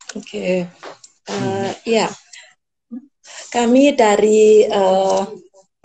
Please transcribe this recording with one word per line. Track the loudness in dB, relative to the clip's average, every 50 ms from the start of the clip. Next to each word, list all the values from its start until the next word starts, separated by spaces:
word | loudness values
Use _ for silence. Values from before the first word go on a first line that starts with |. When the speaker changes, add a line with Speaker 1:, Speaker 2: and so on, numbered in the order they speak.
| -20 -18 -18
Speaker 1:
Oke. | -18 -16 -14 -12 -8 -4
Eh, | -4 -4 -4 -4 -8 -12 _ -20 -20 -20 -20 -20 _ _ _ _
Speaker 2:
Hmm. | -10 -8 -6 -6 -6 -4 -6 -6 -8 -8 -10 -6
Speaker 1:
ya. | -4 -2 -2 -2 -4 -8 -14 _ _ -20 -20 -20 _ _ _ _ _ _ _ _ _ -20 -20 -20 _ _ _ _ -20 -20 -20 -16 -8
Kami | -4 -2 0 2 4 4 4 4 2
dari, | 2 2 2 2 2 2 2 4 4 4 6 6 4 4
eh, | 2 0 0 2 2 2 2 0 0 -2 -2 -4 -6 -12 -18 -20 _ _ _ _ _ _
P | _